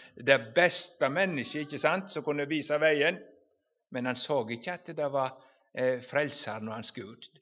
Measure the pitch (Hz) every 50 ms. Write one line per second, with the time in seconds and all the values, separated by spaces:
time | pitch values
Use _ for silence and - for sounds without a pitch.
0 | - - - - 123 139 139 123 113 113 - 160 175 175 - - - - - -
1 | 139 135 143 180 196 190 160 131 117 - - 151 147 143 143 123 151 151 170 196
2 | 190 - - 156 - 156 143 147 143 139 160 151 - - 147 147 156 160 151 147
3 | 143 135 185 175 - - - _ _ _ _ _ _ _ _ _ _ - 131 127
4 | 123 127 123 - - - 147 135 110 113 120 117 - 180 180 170 - 170 160 151
5 | 147 139 135 135 131 127 - - - - _ _ _ _ - 120 127 127 127 123
6 | 123 - - 143 151 135 - - - 110 104 110 107 110 110 113 110 - - 123
7 | 98 104 120 - - - _ _